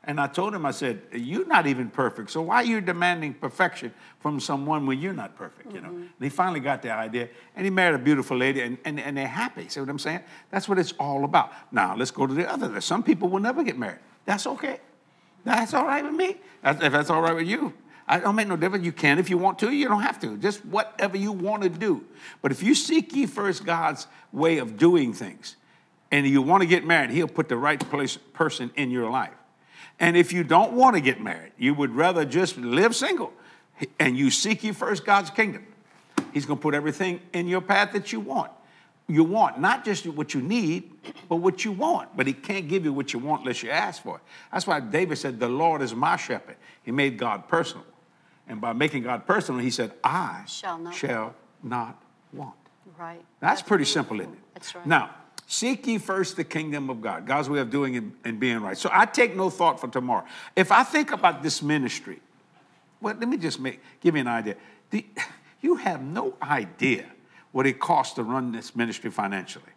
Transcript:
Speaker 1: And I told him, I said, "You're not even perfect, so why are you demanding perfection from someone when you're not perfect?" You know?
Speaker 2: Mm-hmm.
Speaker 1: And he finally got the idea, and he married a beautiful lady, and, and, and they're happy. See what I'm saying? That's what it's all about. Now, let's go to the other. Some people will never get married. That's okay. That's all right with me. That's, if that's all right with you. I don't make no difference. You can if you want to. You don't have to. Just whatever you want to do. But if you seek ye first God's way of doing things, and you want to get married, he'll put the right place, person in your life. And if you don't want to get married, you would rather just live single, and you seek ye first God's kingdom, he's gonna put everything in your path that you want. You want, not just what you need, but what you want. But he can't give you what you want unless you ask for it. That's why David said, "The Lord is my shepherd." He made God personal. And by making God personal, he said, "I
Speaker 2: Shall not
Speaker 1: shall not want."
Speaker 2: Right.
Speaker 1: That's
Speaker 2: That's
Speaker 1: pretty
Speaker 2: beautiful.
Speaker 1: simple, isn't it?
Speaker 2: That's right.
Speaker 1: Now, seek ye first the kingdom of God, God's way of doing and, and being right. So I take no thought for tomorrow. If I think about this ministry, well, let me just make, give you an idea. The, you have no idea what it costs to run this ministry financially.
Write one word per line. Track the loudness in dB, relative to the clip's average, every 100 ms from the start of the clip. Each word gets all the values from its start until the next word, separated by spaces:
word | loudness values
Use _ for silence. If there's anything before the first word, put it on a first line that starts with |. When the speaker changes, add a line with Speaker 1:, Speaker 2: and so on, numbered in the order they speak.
| -4
Speaker 1:
And | -2
I | 0
told | 0 -2
him, | -2 -4
I |
said, | -2 -4 -4 -8
"You're | -8 -4 -4 2
not | 4 4
even | 0 -2
perfect, | 0 -2 -2 -8
so | -6
why | 0 2
are |
you | 2 0
demanding | -2 0 0 0 -6
perfection | -6 -10 0 0 0 -12 -14 -20 _
from | -4 -4
someone | -4 -4 -2 -2 0
when | -2
you're | -4
not | -6 -12
perfect?" | -14 -18 -16 -18
You | -16
know? | -14
Speaker 2:
Mm-hmm. | -14
Speaker 1:
And | -16 _
he | -6
finally | 0 0 0
got | -2 -2
the | -2
idea, | -4 -2 -4 -4 -10 -18 -4
and |
he | 0
married | 4 4
a | 4
beautiful | 4 2 2 2
lady, | 2 0
and, | -4 -6
and, | -8 -6
and | -6 -6
they're | -6
happy. | -4 -6 -6 -12
See | -8
what | -6
I'm | -6
saying? | -6 -6 -10 -20 _
That's | -6 0
what | 0
it's | 0 -2
all | -2 0
about. | 4 4 2 -6 -4
Now, | 0 0 0
let's | -4
go | 0 0
to |
the | 0 -2
other. | -4 -4 -4
Some | -2 0
people | 2 2 2
will | 2
never | 0 0
get | -2 -2
married. | -6 -8 -20 _ -2
That's | -2 -2
okay. | -4 -6 -8 -14 _ _ _ _ _
That's | 0 2 2
all | 2 2
right | 0
with | -2
me. | 0 0 -2 -14 -2
That's, | 0 2
if | 2
that's | 2 4
all | 4
right | 4
with | 2 0
you. | 0 -2 -6 -20 -12 0
I | 2
don't | 2
make | 0 0
no | 0
difference. | 0 0
You | -4
can | 2 4 4
if | 4
you | 2
want | 2 2
to. | 0
You | 2 2
don't | 2
have | 2 -2
to. | -6 -2
Just | -2 -2 -2
whatever | -2 -2 -2 -2 0
you | -2
want | -2 -2 0
to | 0
do. | 0 0 0 -2 -20 -20 -4
But | -2
if | 2
you | 4
seek | 4 4 2 2 -2
ye |
first | -2 0 -2 -2
God's | -2 0 0 -4 -12 -20 _
way | 2 2 2
of | -2 6
doing | 6 8 4
things, | -2 -10 -12 -18 -20 _ _ _ _ _
and | 2 6
you | 4
want | 6 4
to | 6
get | 4
married, | 4 2 4
he'll | 0 0
put | -2 -2
the | 0
right | 0 0 -2
place, | -2 -2 -4 -12
person | -10 -8 -6 -8 -4
in | -2
your | -2 -2
life. | -4 -6 -10 _ _ _ -20 -20 0
And | 4 6
if | 4
you | 2
don't | 4 4 6
want | 6 6 6
to |
get | 2 0
married, | -6 -8 -12 -2
you | 0
would | 2 0
rather | 4 4 4
just | 0 0 0 -2
live | 0 4 4 2
single, | -2 -2 -4 -12 -20 -20 _ -12 -12 0
and | 2 4
you | 2
seek | 2 0 0
ye | -2
first | -4 -2 -2
God's | 2 2 2
kingdom, | 0 0 -2 -16 -20 _ _ _ -6 -4
he's | -6 -2
gonna | -2
put | 0
everything | 0 -2 -2 -4 -4 -6
in | -4 0
your | -2
path | 2 2 2
that | -2 -4
you | -8
want. | -4 -4 -4 -10 -20 _ _ _ 0
You | 4
want, | 4 6 2 4
not | 2 2
just | 0 -4 -4
what | -6 -4
you | -2
need, | 0 0 0 -2 -6 -20 -18 -18 -4
but | 2
what | 2 2
you | -4
want. | 0 0 0 -2 -2
But | -2
he |
can't | -2 -4 -4 0
give | 0
you | 0
what | -2 -4
you | -6
want | -2 -2
unless | -2 -4
you | -2
ask | -2 -2 -6
for | -12 -12
it. | _ -20 -8
That's | -6 0
why | -2
David | 0 0 0 -2
said, | -6 -2
"The | -2
Lord | 2 2 2
is | -2
my | 0 0 0
shepherd." | -2 -6 -8 -20 -20 -16
He | -4
made | 0 0 0
God | -4 -4 0
personal. | 0 0 -8 -20 _ _ _ _ _ -14
And | -8
by | -4
making | 0 0 -2
God | -4 -6 0
personal, | 0 0 -2
he | -2
said, | -2 -6 -2
"I | -2 0 -4 -8 -12
Speaker 2:
Shall | -10 -8 -8
not | -10
Speaker 1:
shall | -8 -4 -4 -6 -12 _ _
not | -6 -6 -6 -12 _ _ _
want." | -16 -16 -16 _ _ -20 -16
Speaker 2:
Right. | -16 -16 -20 _
Speaker 1:
That's | 0 0
Speaker 2:
That's | 2
Speaker 1:
pretty | 2
Speaker 2:
beautiful. | 2 0 -2 -6
Speaker 1:
simple, |
isn't | -8
it? | -12 _
Speaker 2:
That's | -18 -16
right. | -10 2
Speaker 1:
Now, | 2 2 -12 -20 -20 _
seek | -4 -2 -2 -2
ye | -4
first | -2 -2 -2 -4
the |
kingdom | -6 -4 -4 -4 -4
of | -6
God, | -6 -6 -2
God's | -2 0
way | -2
of | 0
doing | 0 0 -2
and, | -6 -8
and | -8 -2
being | 0 0
right. | -4 -4
So | 2
I | 4
take | 4 4 0 2
no | -2
thought | 2 0 0
for | -6
tomorrow. | -4 -2 -2 -4 -18 -4 0
If | 6
I | 6
think | 4 0 0
about | 2 2 2
this | -4 -2
ministry, | 0 0 0 -6 -12 -18 _ _ _ _ _ _ _ _
well, | -8 -4
let | -2
me | -2
just | -2 -4
make, | -8 -8 -20 _
give | 2
you | 2
an | 0
idea. | -2 -2 -8 -14 -20 _
The, | -6 -6 -10 -10 -10 _ _
you | 0 0
have | 0 -4
no | -6 -4 -6 -6
idea | -2 -2 -2 -2 0 0 -4 -20 _ -20 _
what | 0 0
it | 0
costs | 0 0 0
to | -4
run | -4 -2 -4
this | -6 -8
ministry | -2 -2 -2 -6
financially. | -4 -4 -4 -8 -16 -20